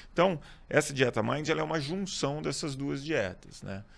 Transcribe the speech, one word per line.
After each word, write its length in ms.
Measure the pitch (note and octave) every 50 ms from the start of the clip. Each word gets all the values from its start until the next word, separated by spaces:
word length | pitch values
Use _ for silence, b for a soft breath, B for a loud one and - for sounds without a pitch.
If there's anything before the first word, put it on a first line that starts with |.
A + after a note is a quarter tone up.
| B B
Então, 280 | - - F3 G3 F3 D3 B B B B B -
essa 260 | - D3 D3 - C#3+
dieta 280 | B2+ C3 A#2+ - A2+
MIND, 260 | G#2+ A#2 C3 D3 D#3 D3
ela 120 | D#3 D#3
é 20 | D#3
uma 160 | D3+ D#3+ D#3+
junção 640 | C#3 C#3 F3 G3 G3 - - - D#3 C#3 D3 D3+
dessas 340 | D#3 D3+ C#3 - - C#3 C3+
duas 280 | C3 C#3 C#3+ D3 C#3 C#3
dietas, 580 | D#3 D#3 B2+ G2+ F2+ F2 - - - - -
né? 220 | G2 G2 G2 G2 G#2 B B